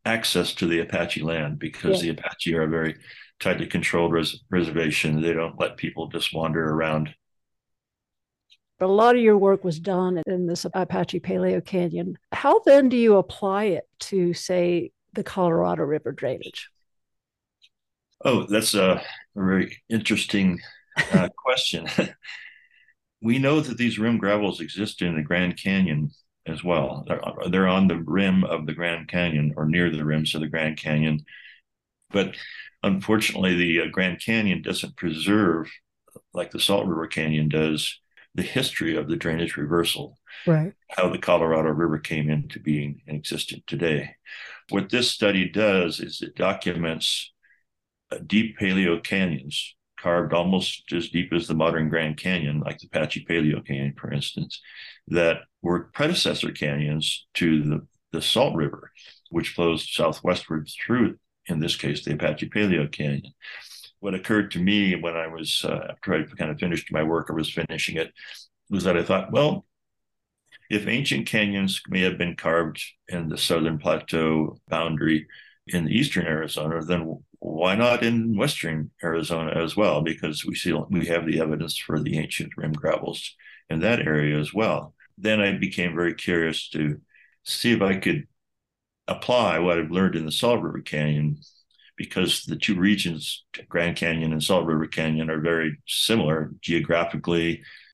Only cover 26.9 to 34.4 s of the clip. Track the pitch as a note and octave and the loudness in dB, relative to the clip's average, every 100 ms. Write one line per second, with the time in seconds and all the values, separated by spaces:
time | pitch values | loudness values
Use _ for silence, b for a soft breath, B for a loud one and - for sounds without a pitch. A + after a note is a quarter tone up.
26.9 | D2 - E2+ - - F2+ F#2 F#2 F#2+ F#2+ | -6 -6 -4 -4 -6 -2 2 4 6 4
27.9 | E2 D#2 F2+ F#2+ F#2 F#2 E2 D#2 D#2 F2 | 4 0 2 4 4 2 -2 -4 -4 -4
28.9 | E2 D#2 F2+ F2 D2+ D2+ D2+ D#2 E2+ F2 | -4 -4 -2 0 2 0 0 0 2 2
29.9 | D#2 D2+ D#2 D2+ D#2 D#2 D#2+ D#2 D2+ D#2+ | 0 0 0 0 -2 -4 -2 -2 -2 0
30.9 | D2+ D#2 D#2 - B B B _ _ _ | 2 2 0 -4 B B B _ _ _
31.9 | _ _ G2+ F#2+ - B B B B G#2 | _ _ -2 -2 -6 B B B B 0
32.9 | F#2+ G#2 A2 - - F#2 F2 E2+ E2 D#2+ | 0 2 2 2 0 2 4 2 2 0
33.9 | F#2+ F#2 E2+ - A2+ | 0 -2 -2 -2 0